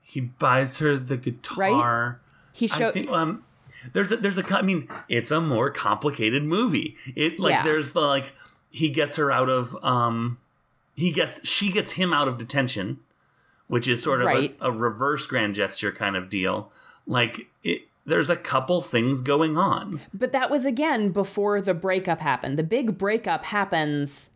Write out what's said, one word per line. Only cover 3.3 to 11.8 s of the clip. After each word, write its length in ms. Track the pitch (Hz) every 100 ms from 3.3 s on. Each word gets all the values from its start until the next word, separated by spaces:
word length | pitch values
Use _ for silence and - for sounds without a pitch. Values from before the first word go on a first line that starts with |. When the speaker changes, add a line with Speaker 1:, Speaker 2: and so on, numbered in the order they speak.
| 214 - _ - - 127
Speaker 1:
there's 200 | 185 196
a, 40 | 226
there's 220 | 202 185
a 40 |
co-, 140 | 180 196
I 60 |
mean, 260 | 190 180 127 - -
it's 220 | 117 117
a 100 | 156
more 300 | 165 117 135
complicated 720 | - 101 104 147 139 110 127
movie. 520 | 147 180 240 185 160 - -
It, 260 | 127 156 160
like, 120 | 175
Speaker 2:
Yeah. 100 | 143
Speaker 1:
there's 260 | 156 156 135
the, 100 | 165
like, 320 | 147 139 127 - - - _
he 200 | 113 156
gets 260 | 139 143 156
her 160 | 147
out 160 | 123 131
of, 280 | 131 120 131
um, 540 | - 123 120 117 120 120 _ _ _ _ _
he 180 | - 175
gets, 340 | 160 156 - -
she 220 | - 202
gets 220 | 196